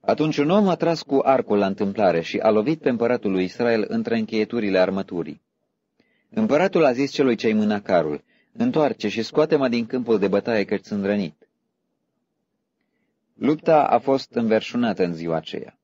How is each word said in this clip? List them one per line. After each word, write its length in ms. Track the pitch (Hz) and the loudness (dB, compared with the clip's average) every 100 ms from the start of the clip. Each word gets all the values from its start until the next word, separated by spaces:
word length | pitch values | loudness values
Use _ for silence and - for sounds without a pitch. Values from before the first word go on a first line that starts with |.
Atunci 360 | - 113 151 147 | -2 0 0 0
un 140 | 147 | 2
om 180 | 196 202 | 2 2
a 60 | |
tras 280 | 165 165 165 | 2 0 -2
cu 180 | - 139 | 0 0
arcul 360 | 131 131 117 104 | 4 2 2 0
la 80 | 98 | 0
întâmplare 540 | 98 101 98 98 82 | -2 -4 0 2 2
și 180 | 82 107 | -2 0
a 120 | 110 | 2
lovit 300 | 107 110 160 | 2 0 -2
pe 80 | - | -2
împăratul 420 | 120 117 123 107 | -2 0 -2 -2
lui 140 | 95 | -2
Israel 400 | 92 - 120 113 104 | -2 -2 0 0 -2
între 300 | 113 113 113 | -4 -2 -4
încheieturile 600 | 110 110 107 120 104 92 | -2 -4 -2 -2 0 2
armăturii. 640 | 92 95 98 87 78 73 _ _ _ _ _ _ _ _ _ | 2 0 -6 -8 -8 -12 _ _ _ _ _ _ _ _ _
Împăratul 540 | - 110 143 190 185 | -4 0 2 2 4
a 80 | 151 | 2
zis 200 | 123 139 | 2 -4
celui 240 | - 135 117 | 0 0 2
ce-i 160 | 117 | 0
mâna 280 | 107 107 104 | 0 0 -2
carul: 440 | - 92 78 73 _ _ _ | 0 0 0 -6 _ _ _
„Întoarce 560 | - 120 151 147 110 107 | -4 -2 2 0 0 -6
și 140 | 113 | -4
scoate-mă 460 | 107 - 156 156 131 | -4 0 2 2 0
din 180 | 120 113 | -2 -4
câmpul 320 | 127 120 110 | -6 0 2
de 100 | 95 | 2
bătaie, 360 | 98 98 113 | 0 0 -2
căci 200 | 98 101 | -2 -4
sunt 200 | - 104 | -4 -4
rănit.” 440 | 98 104 87 - _ _ _ _ _ _ _ _ _ _ _ _ _ _ _ _ _ _ _ | -2 -2 -4 -8 _ _ _ _ _ _ _ _ _ _ _ _ _ _ _ _ _ _ _
Lupta 500 | _ 120 156 160 156 | _ -2 0 4 4
a 140 | - 120 | 4 0
fost 360 | 123 135 - | 2 -2 -2
înverșunată 680 | - 113 110 - 120 120 - | -4 0 0 0 -2 -2 0
în 100 | 90 | -2
ziua 220 | 82 82 82 | -2 -4 -4
aceea. 420 | 78 - - _ | -4 -12 -14 _